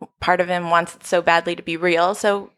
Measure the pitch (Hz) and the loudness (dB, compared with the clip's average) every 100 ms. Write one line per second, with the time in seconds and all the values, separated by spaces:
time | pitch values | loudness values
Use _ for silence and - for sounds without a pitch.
0 | - _ - 180 175 180 170 170 170 - | -20 _ 0 0 0 -4 0 0 0 -8
1 | - 180 170 170 170 170 - 165 175 165 | -2 0 2 2 0 -6 -8 -2 0 2
2 | 175 202 214 202 202 | 2 0 -2 -2 -6